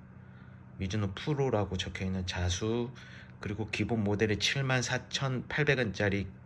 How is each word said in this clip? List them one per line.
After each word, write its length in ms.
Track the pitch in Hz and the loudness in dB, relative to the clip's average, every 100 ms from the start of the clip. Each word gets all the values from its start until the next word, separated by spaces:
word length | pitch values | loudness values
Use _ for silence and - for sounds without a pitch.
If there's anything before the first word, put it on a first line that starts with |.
| - - - - - - - - | -18 -18 -18 -18 -18 -18 -18 -6
미즈노 340 | 95 107 101 | -2 0 0
프로라고 640 | 98 - 139 135 107 98 95 | -2 -2 2 4 4 2 0
적혀 260 | 92 - | -4 -2
있는 220 | 95 92 90 | -2 0 0
자수, 640 | 92 90 87 110 117 120 - - - - - | 0 0 2 2 0 0 -6 -16 -16 -16 -10
그리고 300 | - 104 107 | -6 -4 -4
기본 340 | - 107 117 | 0 2 4
모델이 360 | 101 104 107 101 | 4 4 4 4
칠만 420 | - 139 135 127 | 2 2 2 2
사천팔백 960 | 123 127 - - 135 127 - - 147 135 | 2 -2 -2 -2 0 -2 -2 0 4 4
원짜리 500 | 113 - 104 98 95 - | 2 2 2 2 -2 -8